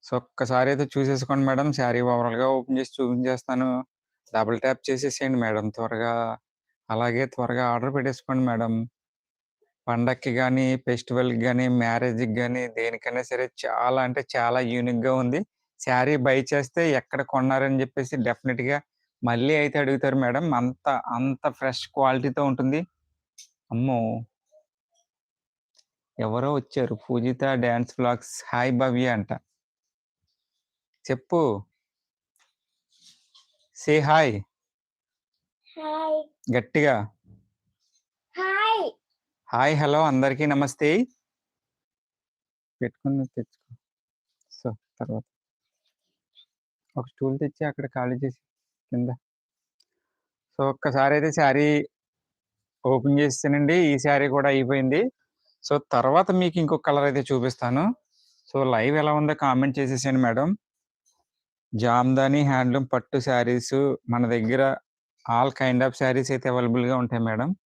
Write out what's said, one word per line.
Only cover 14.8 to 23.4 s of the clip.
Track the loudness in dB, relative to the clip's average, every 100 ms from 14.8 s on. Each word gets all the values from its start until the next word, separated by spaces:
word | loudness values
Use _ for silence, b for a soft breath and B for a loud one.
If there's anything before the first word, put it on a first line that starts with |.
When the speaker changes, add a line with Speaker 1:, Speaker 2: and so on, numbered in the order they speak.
| -2 0 0 0
Speaker 1:
ఉంది. | 0 -2 -4 _ _ _
శారీ | -2 0 2 2
బై | 2 2 2
చేస్తే | -2 -2 -2 0 0
ఎక్కడ | -2 -8 -2
కొన్నారని | 0 0 2 0 0
చెప్పేసి | -2 -4 -6 -2
డెఫినెట్‌గా | -2 -2 -4 -4 -2 -4 -6 _ _ _
మళ్ళీ | -2 0 2 2
అయితే | 2 0
అడుగుతారు | 0 0 0 2
మేడం. | 0 0 0
అంత, | 0 -2 -2 -2 -2 -4
అంత | -4 -2 -2 -4
ఫ్రెష్ | -2 -4 -4 -8
క్వాలిటీతో | 0 2 2 0 0 0
ఉంటుంది. | 0 0 -2 -4 _ _ _ _ _